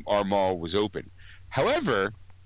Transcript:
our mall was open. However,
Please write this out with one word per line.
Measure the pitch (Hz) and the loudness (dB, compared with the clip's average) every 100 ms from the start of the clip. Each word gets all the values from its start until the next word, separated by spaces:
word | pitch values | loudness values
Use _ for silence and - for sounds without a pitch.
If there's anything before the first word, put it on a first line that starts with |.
| 107 | 0
our | 104 | 2
mall | 98 101 95 90 | 2 2 2 0
was | 82 | 0
open. | 95 107 78 - - - - - | 0 0 -2 -10 -16 -20 -20 -6
However, | - 180 311 226 107 98 - - - | 0 2 2 2 2 0 -4 -18 -20